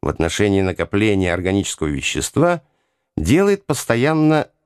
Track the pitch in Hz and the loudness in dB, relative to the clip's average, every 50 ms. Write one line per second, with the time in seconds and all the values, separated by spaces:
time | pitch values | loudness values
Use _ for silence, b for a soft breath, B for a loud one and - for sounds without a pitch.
0 | - 73 - - 80 82 - - 104 101 98 98 95 95 87 - 82 - - 101 | -6 -6 -2 -2 -2 -2 0 0 2 2 2 2 2 0 -2 -4 -4 -2 -2 0
1 | 107 110 101 95 92 87 87 90 87 92 98 101 90 - - - 82 76 71 67 | 0 2 2 0 0 0 -2 -2 -2 0 0 0 -2 -2 -6 -6 -4 -4 -4 -4
2 | - - - 67 - - - - 160 175 175 160 _ _ _ _ _ _ _ _ | -6 -6 -6 -6 -6 -4 -2 0 0 0 0 -4 _ _ _ _ _ _ _ _
3 | _ _ - - 78 85 131 180 196 101 - 196 _ - 151 - - - 117 117 | _ _ -8 -4 0 2 2 4 4 2 0 -2 _ -6 -6 -4 -2 -2 0 0
4 | 131 151 160 156 156 156 156 151 - - _ _ - | 2 2 2 2 2 4 2 2 0 -4 _ _ -8